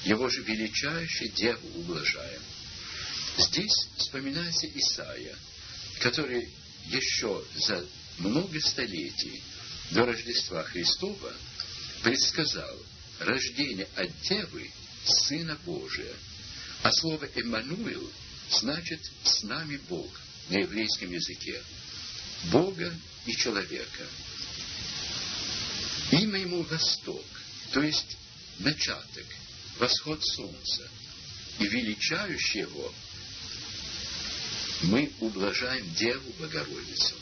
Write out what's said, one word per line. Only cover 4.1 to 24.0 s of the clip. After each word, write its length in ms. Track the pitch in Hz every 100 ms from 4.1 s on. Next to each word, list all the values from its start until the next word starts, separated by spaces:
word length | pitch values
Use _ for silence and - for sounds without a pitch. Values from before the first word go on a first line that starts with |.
| 135 135 151 175 165 156
Исайя, 720 | 139 - - 71 62 64 67 - - - - - -
который 480 | 120 139 139 120 - - - - -
еще 580 | 131 - - 120 95 -
за 320 | - - 92 73 - - 85
много 420 | 92 135 185 156
столетий 800 | - - 123 85 69 - - - - - - - -
до 160 | 90 120
Рождества 560 | 113 120 117 - 85
Христова 680 | 78 90 82 - 98 - 64 - - - - - - -
предсказал 760 | 113 131 - - 151 95 - - - - - -
рождение 680 | 87 127 - 233 294 92 95
от 160 | - 180 156
девы 480 | - 208 190 113 - - - -
Сына 520 | - - - 147 165 151
Божия. 500 | 185 76 - - - - - - - - - -
А 80 | 110
слово 380 | - 160 156 139 123
«Эммануил» 720 | 120 113 127 185 202 92 - - - - -
значит 500 | - 113 160 170 160 - -
«с 200 | - -
нами 340 | 104 139 156 - -
Бог» 320 | 82 - - - - -
на 100 | 95
еврейском 540 | 92 104 107 - 92
языке. 500 | 87 82 87 - - - - - - - - - - -
Бога 420 | 131 190 180 175 170 - -
и 80 | -
человека. 720 | - 123 101 85 71 58 -